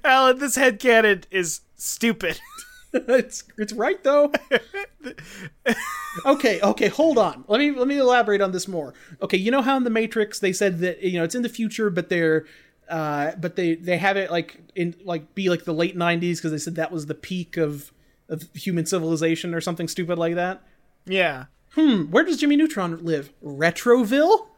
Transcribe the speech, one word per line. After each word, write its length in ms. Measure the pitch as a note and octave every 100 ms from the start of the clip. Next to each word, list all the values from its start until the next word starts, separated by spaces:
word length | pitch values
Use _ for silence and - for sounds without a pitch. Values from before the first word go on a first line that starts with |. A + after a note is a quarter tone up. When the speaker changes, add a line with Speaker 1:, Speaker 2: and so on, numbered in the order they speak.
Speaker 1:
Alan, 340 | D4+ C4 C4 B3+
this 180 | C#4+ C4
headcanon 680 | C4 G3+ B3+ A3+ G#3+ F#3+ -
is 300 | F#3+ E3+ - _ _
stupid. 640 | - - A#3 A3+ E3 -
<laughs> 60 | A#5+ - - - -
Speaker 2:
It's, 540 | B3+ - B3+ C4 - - -
it's 160 | G#3
right, 280 | A3 B3+ G4
though. 300 | C4+ C#4+ D4 D4 -
Speaker 1:
<laughs> 1700 | B3+ - G4 G4+ _ B3 - - G3+ F#3 _ - A3 - - - -
Speaker 2:
Okay, 340 | C4+ D4 A#3+ F3
okay, 260 | G3+ G#3+ G#3
hold 300 | - D#4+ A#3
on. 260 | F3+ C3 -
Let 120 | A3
me, 120 | D4
let 160 | C4+ B3+
me 120 | C#4+
elaborate 420 | B3+ B3 G#3 G3
on 100 | G3
this 140 | F#3 F#3+
more. 280 | F3+ C#3 - - D3+
Okay, 160 | F#3+ F#3
you 140 | G3+
know 100 | C4+
how 160 | B3 C4+
in 80 |
The 60 | B3
Matrix 480 | A3+ A3 A3+ G#3+ -
they 140 | G3
said 240 | F#3+ G3+ E3+
that, 220 | F3+ E3
you 160 | F#3+ F3
know, 40 |
it's 100 | E3
in 80 | B3
the 80 | A#3+
future, 400 | A#3 A3 - G#3+
but 180 | F3 E3+
they're, 380 | F3 E3 D#3 D#3 - _ _ -
uh, 440 | E3 D3+ D3 D3+ F3
but 180 | E3+ F#3+
they, 180 | F3
they 240 | E3 E3+ F3
have 180 | F#3+ G3
it, 140 | F#3+
like, 320 | E3+ E3 - _
in, 220 | F#3+ E3+ E3
like, 300 | F#3+ E3+ D#3
be, 160 | - F#3
like, 140 | E3+
the 100 | -
late 220 | D#3+ F3 F3+
nineties 420 | E3+ E3+ F3 E3+
'cause 100 | E3
they 60 | D3+
said 180 | E3 E3
that 140 | D#3+
was 160 | E3+ D3
the 80 |
peak 440 | D3+ - F#3 E3+ E3+
of, 340 | D3+ D3 - _ _ _ _
of 180 | D#3 D#3+
human 320 | - - E3+ E3
civilization 680 | F#3 D#3+ D#3+ E3 E3 F3
or 60 | E3
something 260 | E3+ E3+ E3
stupid 320 | - E3+ E3+
like 160 | E3 F3
that? 260 | F3+ F#3 _ _ _ _
Speaker 1:
Yeah. 400 | - F#3+ F3 C3 C3 _ _
Speaker 2:
Hmm, 300 | - D#4 G#3+
where 200 | D3+ G#3
does 140 | E4+ D4+
Jimmy 180 | D4 D4
Neutron 480 | D#4 A3 F3 E3
live? 260 | E3 D3+ C3+ _
Retroville? 1000 | C#3+ C#3 E3+ E3+ A#3+ B3 G#3 C#4 D#4+ G4+ -